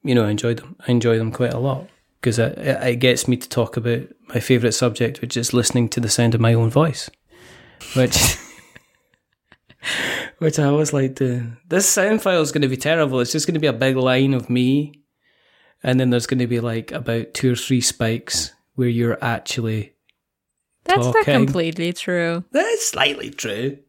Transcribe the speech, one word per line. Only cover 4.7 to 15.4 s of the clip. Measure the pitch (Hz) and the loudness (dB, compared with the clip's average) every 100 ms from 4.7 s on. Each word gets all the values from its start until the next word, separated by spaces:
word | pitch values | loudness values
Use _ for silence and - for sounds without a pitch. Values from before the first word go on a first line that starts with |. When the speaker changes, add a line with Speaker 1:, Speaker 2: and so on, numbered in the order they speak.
Speaker 1:
subject, | - 123 107 120 - | 2 -2 0 -4 -4
which | 120 117 | -6 -4
is | 117 | 0
listening | 123 117 123 117 | 0 2 0 0
to | - | -2
the | 117 | -2
sound | - 117 | 2 2
of | 113 | 4
my | 117 | 4
own | 117 113 | 4 4
voice, | 139 160 127 - _ _ - - - - _ - | 4 2 0 -12 _ _ -20 -20 -20 -20 _ -4
which, | 131 127 - - - | 0 2 2 0 -2
<laughs> | - - - - _ _ _ _ _ _ _ _ _ _ - - - - - _ | -12 -20 -20 -20 _ _ _ _ _ _ _ _ _ _ -8 -6 -4 -6 -10 _
which | 160 147 | -2 2
I | |
always | 143 147 151 | 2 2 2
like | 147 135 131 | 0 -2 0
to. | 131 123 117 117 _ | -2 -2 -6 -12 _
This | 180 185 | 0 2
sound | - 196 220 | 2 2 2
file | 196 180 | 2 0
is | 147 | 0
gonna | 151 139 | 0 0
be | 131 | 0
terrible. | 147 165 147 131 | 0 2 2 2
It's | 120 | 0
just | 156 156 | 0 -2
gonna | 160 | 0
be | 147 | 0
a | |
big | 117 131 131 | 0 0 2
line | 127 127 139 | 2 4 4
of | 131 - | 2 0
me, | 123 127 139 147 - _ _ _ _ | 0 2 2 -2 -10 _ _ _ _